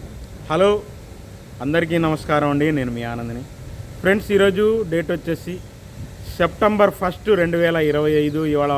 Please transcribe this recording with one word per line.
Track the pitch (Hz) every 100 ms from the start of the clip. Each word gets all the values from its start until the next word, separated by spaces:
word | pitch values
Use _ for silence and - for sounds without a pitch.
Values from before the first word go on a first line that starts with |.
| - - - - -
హలో, | 160 196 208 - - - - - - - -
అందరికీ | 131 165 165 170 160
నమస్కారం | 151 - 151 143
అండి. | 143 156 147
నేను | 123 117
మీ | 117
ఆనందని. | 117 117 117 - - - - - -
ఫ్రెండ్స్, | 185 202 - 202
ఈరోజు | 196 185 214 226 185
డేట్ | 165 160 262
వచ్చేసి | - 160 175 180 - - - - - - - -
సెప్టెంబర్ | 170 - 214 214 202 -
ఫస్ట్, | 180 - 214 190
రెండు | 170 170
వేల | 170 165 156
ఇరవై | 147 151 151
ఐదు. | 147 156 156
ఇవాళ | 147 143